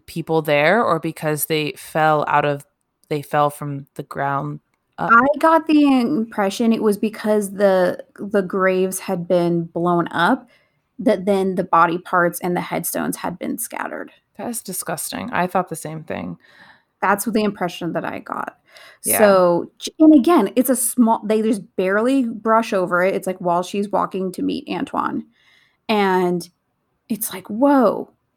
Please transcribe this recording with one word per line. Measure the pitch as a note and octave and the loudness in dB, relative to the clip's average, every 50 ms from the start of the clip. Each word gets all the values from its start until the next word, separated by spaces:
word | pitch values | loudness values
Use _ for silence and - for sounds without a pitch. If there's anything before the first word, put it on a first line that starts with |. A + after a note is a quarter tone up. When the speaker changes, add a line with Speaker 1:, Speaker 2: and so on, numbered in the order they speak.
| _ | _
Speaker 1:
people | - - E3 D#3+ - D#3+ D#3+ D#3 | -12 -10 -10 -4 -2 -2 0 2
there, | D#3 D3 C#3+ D3 D#3+ F#3+ A3+ A#3 | 2 2 4 4 4 4 2 2
or | A3+ E3+ D#3+ | 2 0 0
because | - E3 D#3+ - E3+ D#3 D#3 D3 - | -2 -6 -8 -4 -4 -4 -2 -2 -2
they | - D#3+ D#3 D3+ D3 - | -2 -2 -2 -2 -4 -6
fell | - - - - E3 D#3 D#3 D#3 D3+ - - | -10 -14 -6 -2 2 2 4 2 2 2 2
out | - D3 D3 | 2 2 2
of, | D3 C#3+ C#3 - _ _ _ _ _ _ _ _ _ | 0 -2 -4 -6 _ _ _ _ _ _ _ _ _
they | D#3 D3 C#3 | -8 -8 -6
fell | - - D3+ D3 D3 | -2 0 2 2 0
from | C#3+ - D3+ D3 C#3+ C#3 C#3+ - _ | 0 -4 -8 -8 -8 -10 -12 -14 _
the | - D3 | -16 -14
ground | - - - C#3 C#3 C#3 C#3 D3 D3 D3 D3 - _ _ _ _ _ _ - | -12 -8 -6 -4 -4 -2 -4 -4 -6 -8 -12 -14 _ _ _ _ _ _ -6
up? | E3+ - A3+ | 0 2 4
Speaker 2:
I | A#3 B3+ C#4+ D4 C#4+ | 4 4 2 0 2
got | E4 D#4+ D#4+ D#4+ D#4 | 2 2 4 2 2
the | - D#4 D4+ D4 C#4+ C4+ B3+ | 2 4 4 4 4 4 2
impression | A#3 - D3 A3 A3 A#3 - - G3+ G3 G3 - A#3+ A3+ A3+ | 2 0 -2 -2 -4 -4 -4 -2 -2 -2 -2 0 0 2 2
it | - G#3 | 2 2
was | A3 G3+ G3+ | 0 0 0
because | - G#3+ G#3+ - - G#3+ G#3+ G#3+ G#3 G3 G3+ | -2 -4 -4 -4 -2 0 0 0 0 -2 -2
the, | F#3+ G3+ G3 F#3+ F#3 F3+ F3+ - - - _ _ | 2 2 4 4 4 2 2 0 -4 -10 _ _
the | - - G3+ G3+ G3+ F#3+ | -14 -8 -2 0 -2 0
graves | F3 - G3 F#3 F#3+ F#3 F#3 F#3 F#3+ F#3+ - | 0 0 0 2 2 2 2 0 0 -2 -6
had | - - F#3+ F3+ E3+ | -6 -6 -6 -6 -2
been | F3 F#3 F3+ F3 E3+ E3+ E3+ E3+ | 0 0 2 2 2 0 0 -2
blown | E3+ - E3+ E3+ F3 F3 E3+ E3 - | -4 -4 -2 0 0 2 0 0 -2
up, | - D3+ E3+ F#3+ B3+ - - _ _ _ _ _ _ _ _ _ _ - | -2 0 2 2 2 0 -2 _ _ _ _ _ _ _ _ _ _ -2
that | G3 F3 G#3+ F#3+ F3+ | 0 0 0 2 0
then | G3+ G3+ F#3+ F#3+ F#3+ F#3 | 0 0 2 0 0 -2
the | F#3 F3+ | -2 -2
body | - - E3 E3+ E3+ E3 F3+ | 2 4 4 4 4 2 -2
parts | - - - F3+ E3+ F3 F3 - | -4 -2 2 2 2 2 0 -2
and | - F3+ F3 | -4 -2 -2
the | E3+ | -2
headstones | E3+ - E3+ E3 E3+ - - - - - F3 | -2 -4 -6 -6 -4 -4 -4 -4 -4 -4 -6
had | - - F3 F3 - | -6 -8 -8 -8 -8
been | - - - - | -8 -8 -6 -8
scattered. | - - - - - - - D#2 - - - _ _ _ _ | -8 -10 -8 -10 -8 -8 -8 -10 -12 -14 -18 _ _ _ _
Speaker 1:
That | - G#3 A#3+ | -12 -10 -8
is | A#3 A3+ - | -8 -8 -10
disgusting. | - F3+ - - - E3+ D#3 - - - - F#2+ - - | -10 -10 -8 -8 -8 -8 -8 -8 -8 -8 -8 -8 -4 -2
I | - F3 | -2 -2
thought | F3+ - F#3+ F3+ - | 0 0 -2 -2 -4
the | E3 | -8
same | - - D3+ D#3+ D#3+ D#3 | -12 -10 -12 -12 -12 -12
thing. | - - - - F3+ E3+ - _ _ _ _ - - - _ _ _ _ _ | -10 -10 -10 -8 -10 -12 -14 _ _ _ _ -20 -20 -20 _ _ _ _ _
Speaker 2:
That's | - F#3+ G3+ G3+ - | 0 0 0 0 -2
the | A#3+ G3 A3 G#3+ | -2 -2 0 0
impression | G3+ G3+ - F#3 F3 - - F3+ E3 D3+ | -2 -2 -4 -6 -6 -6 -8 -8 -6 -6
that | - D#3 | -6 -6
I | E3+ - - | -6 -8 -10
got. | - - - - - - - _ _ _ _ - - - - _ - | -10 -10 -10 -8 -8 -10 -12 _ _ _ _ -20 -20 -20 -20 _ -4
Speaker 1:
Yeah. | - G#3+ - | -2 2 4
Speaker 2:
So, | A3 G3+ G3 F#3 F3+ F3 F3 E3+ - - _ _ | 4 6 6 6 6 4 4 2 -2 -6 _ _
j-, | - - - - | -14 -12 2 6
and | D#4 D#4 D#4 | 8 8 8
again, | D4 A3+ D#4 F4 D#4+ G3+ F#3+ - | 8 6 6 4 4 4 2 2
it's | B3+ B3+ - | 0 0 2
a | B3+ | 0
small, | A3+ - - - - A#3+ A3+ A3+ - - | 0 -2 -2 2 2 4 4 2 0 0
they | G3+ A3 A3 G#3+ | 0 0 0 2
just | A3 B3+ G3+ E3+ - _ | 0 -2 -2 -4 -8 _
barely | - F#3 F#3 G3 G#3 A3 B3+ C4+ C#4 B3+ | -2 0 0 2 2 2 2 2 2 0
brush | A3+ A3+ G3+ - A3+ A3 A3+ A3+ A3 G#3+ | -2 -4 -4 0 2 2 2 2 0 -2
over | F#3+ F3+ E3+ F3 F3 F3+ | -2 0 0 0 2 2
it. | F#3+ F#3+ | 2 0
It's, | G3 F#3+ | -2 -4
like, | F#3 F#3 - | -6 -6 -4
while | F3 F3 E3+ F3 F3+ | -2 -2 0 0 -2
she's | F3 - G3+ G3+ G3+ | -2 -4 -6 -4 -2
walking | G3 F#3 F3 E3 - F#3+ F#3+ F#3 F3 | -2 -2 -2 -2 -4 -6 -6 -6 -6
to | - - | -4 -4
meet | F#2 - - - - | -4 -4 -4 -6 -8
Antoine. | D#2 D#2+ - - - - - - - - - - _ _ _ _ _ _ _ _ _ _ _ - | -8 -6 -6 -6 -4 -4 -4 -4 -4 -6 -8 -10 _ _ _ _ _ _ _ _ _ _ _ -2
And | A3 G#3 G3+ F#3+ F#3 F3+ F3+ F3+ F3+ F3 E3+ - _ _ _ _ _ _ _ _ _ _ _ - | 0 2 2 2 2 2 2 0 0 -2 -6 -10 _ _ _ _ _ _ _ _ _ _ _ -10
it's | A3+ G3+ - - - | -8 -8 -6 -8 -10
like, | F#3+ F3+ - | -12 -12 -10
whoa, | G#3 A3 C4+ C#4+ C#4+ C4+ A#3+ F#3+ - - - - _ _ _ _ _ | -2 2 2 4 6 6 4 4 2 0 -6 -10 _ _ _ _ _